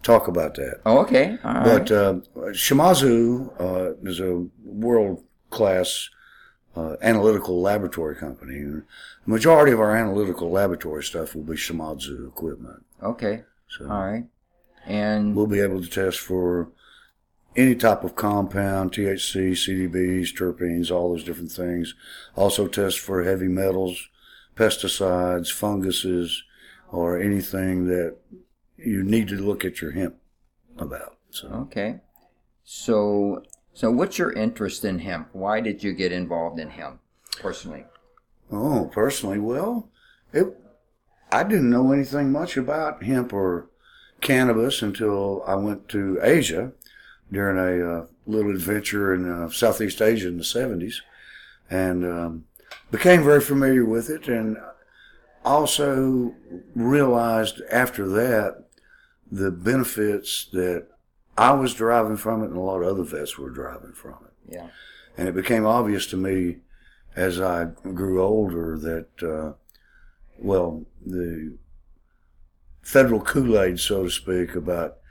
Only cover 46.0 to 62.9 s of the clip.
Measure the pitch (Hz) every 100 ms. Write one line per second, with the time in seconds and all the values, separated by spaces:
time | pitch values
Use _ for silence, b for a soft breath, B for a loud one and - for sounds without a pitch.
46 | 98 90 98 165 120 82 127 - B B
47 | B B - 98 101 92 92 90 87 85
48 | 82 _ - 107 104 95 85 104 101 104
49 | 98 92 90 87 82 - 113 - 104 -
50 | 110 113 92 87 78 120 131 92 92 -
51 | - B B B B B - 92 92 90
52 | 87 85 85 82 - - B B B 110
53 | 180 175 147 147 139 139 135 131 113 113
54 | 117 156 - 117 110 110 - - _ b
55 | b b b _ - 147 143 - 143 131
56 | 135 127 123 - - 87 - 120 117 143
57 | 135 120 117 113 110 - - 123 127 -
58 | 98 101 127 110 101 - - _ b b
59 | b b - 98 95 87 95 131 120 -
60 | 107 101 - - - 92 90 87 - _
61 | _ _ _ - 120 139 131 107 113 120
62 | 107 107 110 113 110 87 92 92 87